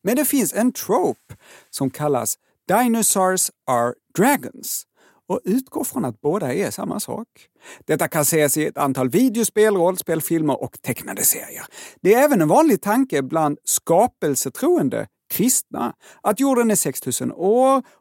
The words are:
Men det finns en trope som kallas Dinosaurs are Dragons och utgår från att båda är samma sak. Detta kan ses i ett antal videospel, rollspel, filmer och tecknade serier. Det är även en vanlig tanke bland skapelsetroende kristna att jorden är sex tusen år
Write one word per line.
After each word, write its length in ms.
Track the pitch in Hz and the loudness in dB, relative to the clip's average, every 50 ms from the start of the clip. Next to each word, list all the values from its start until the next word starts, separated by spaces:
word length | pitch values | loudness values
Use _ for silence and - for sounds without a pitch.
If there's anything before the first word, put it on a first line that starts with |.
| - | -2
Men 120 | 190 240 | 0 0
det 80 | 269 294 | 0 0
finns 300 | - - 277 208 - - | 0 0 0 0 0 0
en 180 | 196 233 247 | 0 0 0
trope 600 | - - - - 196 330 359 151 113 _ _ _ - _ _ - - - _ _ | -2 -4 -4 -2 0 0 0 0 -4 _ _ _ -20 _ _ -20 -20 -20 _ _
som 200 | - - 139 131 | -6 -4 -4 -4
kallas 480 | - - 151 151 139 123 113 - - _ _ _ _ _ _ - | -4 -4 -2 0 0 0 -2 -4 -6 _ _ _ _ _ _ 0
Dinosaurs 800 | 180 220 254 240 226 233 208 - - 202 185 185 185 180 - - _ _ _ | 0 2 2 2 0 0 0 0 2 2 2 2 0 0 -2 -4 _ _ _
are 280 | - 127 120 117 123 - _ _ _ _ | -2 -2 0 0 -2 -4 _ _ _ _
Dragons 720 | - 196 269 294 - - 110 - - - - - - - _ _ _ _ _ _ _ _ - | 2 2 2 2 0 -2 -10 -14 -14 -12 -10 -10 -10 -12 _ _ _ _ _ _ _ _ -6
och 120 | 180 - _ | -6 -4 _
utgår 400 | 185 202 262 262 - - 302 262 | -2 -2 -2 -2 -4 -8 -8 -8
från 200 | - - 262 190 | -6 -4 -4 -4
att 160 | 127 110 _ | -4 -6 _
båda 340 | - 147 170 214 - 127 127 | -2 -2 -2 -2 -2 -2 -2
är 160 | 185 202 131 | -2 -4 -4
samma 300 | - - - - 175 202 | -4 -8 -8 -8 -6 -8
sak. 280 | - - - - 233 _ _ - - _ _ _ _ - - - _ | -8 -8 -8 -10 -10 _ _ -20 -20 _ _ _ _ -20 -20 -18 _
Detta 240 | - 156 143 165 156 | -2 -2 0 0 -2
kan 140 | - 160 | 0 0
ses 340 | 147 - 165 156 151 139 - | 0 2 2 2 2 2 2
i 100 | 156 151 | 0 -2
ett 120 | 151 - 156 | -2 -2 -2
antal 300 | 143 139 131 135 127 127 | -2 -2 0 -2 -2 0
videospel, 680 | 123 190 262 262 208 233 220 - _ 220 214 220 208 | 2 2 2 2 2 0 -2 0 _ 2 4 4 4
rollspel, 480 | 185 165 180 185 185 - - 165 160 | 2 2 2 0 -2 -4 -4 -4 -4
filmer 400 | 156 - 165 165 156 147 131 - | -2 -2 -2 0 0 0 -2 -2
och 200 | - 123 - - | -4 -10 -10 -10
tecknade 400 | - - 123 - - - - - - | -8 -6 -6 -6 -8 -12 -8 -2 -2
serier. 400 | - - - - - - - - - - - - - - _ | -2 -2 -2 -6 -14 -16 -18 -18 -18 -20 -20 -20 -20 -20 _
Det 140 | - 180 214 | 2 4 6
är 100 | 240 277 | 6 6
även 180 | 302 285 196 | 4 4 2
en 60 | 156 151 | 4 4
vanlig 340 | 180 269 330 311 214 180 | 6 6 6 6 4 2
tanke 400 | - 202 214 254 269 262 - 143 | 0 0 0 0 0 0 0 -2
bland 360 | 135 127 - 165 156 147 147 - _ | -2 -2 0 0 0 0 -2 -4 _
skapelsetroende 1400 | - - - _ - 170 180 233 247 _ _ - 151 139 - - 135 _ - - 311 359 320 165 127 - - 107 - _ _ _ _ | -4 -4 -4 _ 2 4 4 4 2 _ _ -2 -2 -2 -2 -4 -6 _ -2 0 2 2 2 2 0 -2 -4 -8 -8 _ _ _ _
kristna 640 | - - 190 254 - - - _ - 139 - - - _ _ - - _ | -2 0 0 2 2 0 -4 _ -8 -6 -6 -6 -8 _ _ -20 -20 _
att 180 | - 196 214 - | -2 -2 0 2
jorden 300 | 269 277 262 240 240 226 | 2 2 2 2 2 2
är 40 | 208 | 2
sex 260 | - - 151 131 - | 0 -2 -4 -6 -6
tusen 320 | - 131 120 - 127 120 | -6 -6 -6 -4 -6 -6
år 500 | - - 165 196 220 247 262 262 269 269 262 _ _ _ | -6 -2 0 2 2 4 4 4 2 0 -2 _ _ _